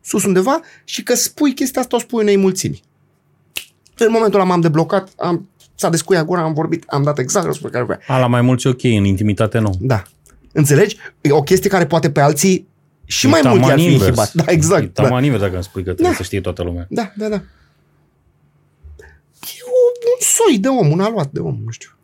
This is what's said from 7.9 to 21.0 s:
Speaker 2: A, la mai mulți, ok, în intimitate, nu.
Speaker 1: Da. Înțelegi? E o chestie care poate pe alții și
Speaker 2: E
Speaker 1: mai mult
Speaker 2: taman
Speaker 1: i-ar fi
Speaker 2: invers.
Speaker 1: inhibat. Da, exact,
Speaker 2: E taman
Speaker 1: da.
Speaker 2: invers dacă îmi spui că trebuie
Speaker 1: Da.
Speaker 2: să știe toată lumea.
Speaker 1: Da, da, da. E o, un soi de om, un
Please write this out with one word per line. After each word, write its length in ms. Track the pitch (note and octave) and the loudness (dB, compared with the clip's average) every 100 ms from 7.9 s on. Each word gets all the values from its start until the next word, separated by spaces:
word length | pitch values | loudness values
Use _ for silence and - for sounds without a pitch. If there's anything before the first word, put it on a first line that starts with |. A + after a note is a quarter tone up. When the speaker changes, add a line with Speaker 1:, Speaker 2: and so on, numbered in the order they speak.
| F#2+ - C3 | -8 -2 0
Speaker 2:
A, 20 | |
la 60 | B2+ | 2
mai 140 | B2 | 2
mulți, 260 | B2 B2+ C#3 | 2 2 0
ok, 160 | B2 | 0
în 200 | B2+ A2 | 0 2
intimitate, 540 | G2+ F#2+ G#2 G2+ A2 A#2 | 2 2 0 0 0 0
nu. 160 | G#2+ F#2 | -2 -2
Speaker 1:
Da. 220 | B2+ A2+ - _ _ - _ | -2 -2 -4 _ _ -20 _
Înțelegi? 440 | D3+ D3 C#3+ G#3+ - - _ | 0 2 4 2 -2 -18 _
E 120 | D3 | 0
o 100 | D3+ | 2
chestie 280 | D3 F#3 F#3+ | 2 0 2
care 160 | F#3+ E3 | 0 0
poate 240 | E3 E3 | 0 0
pe 100 | C#3+ | 2
alții 460 | C#3+ D3 F#3+ F#3 - _ _ _ | 2 2 0 0 -4 _ _ _
și 220 | - - C4+ | -10 -2 2
Speaker 2:
E 20 | |
Speaker 1:
mai 120 | D#4+ | 4
mult 100 | C4+ | 4
Speaker 2:
taman 140 | G3+ C3 | 4 4
Speaker 1:
i-ar 100 | C#3 | 4
fi 60 | |
Speaker 2:
invers. 180 | E3+ - | 4 4
Speaker 1:
inhibat. 280 | - A#2 G#2+ | 4 2 0
Da, 120 | E3 E3 | 0 0
exact, 360 | F3 D3+ F3+ | 0 2 2
Speaker 2:
E 40 | G2 | 0
taman 240 | - C3+ B2 | 0 0 2
Speaker 1:
da. 40 | |
Speaker 2:
invers 180 | C#3+ A#2 | 0 0
dacă 120 | G2 | -2
îmi 80 | F2+ | -4
spui 180 | F2 - | -8 -8
că 60 | F2+ | -8
trebuie 180 | F2 F4+ | -2 0
Speaker 1:
Da. 60 | D4+ | -2
Speaker 2:
să 60 | |
știe 180 | F#2 G2+ | -4 -6
toată 220 | F2+ E2+ | -6 -6
lumea. 240 | F2 F2 F2 | -6 -8 -8
Speaker 1:
Da, 220 | - G#3 G3+ | -6 -6 -6
da, 120 | G#3+ | -6
da. 140 | G#3 - _ _ _ _ _ _ _ _ _ _ _ _ _ D2+ - - _ _ _ | -6 -8 _ _ _ _ _ _ _ _ _ _ _ _ _ -20 -20 -20 _ _ _
E 200 | - - | -18 -16
o, 440 | B4 B4 B4 B4 A#4 | -2 2 2 2 -2
un 80 | B4 | 0
soi 380 | - - A#4 A#3 | 0 2 2 2
de 100 | A3+ | 0
om, 220 | C4 D#3 | 2 2
un 100 | D#3+ | 2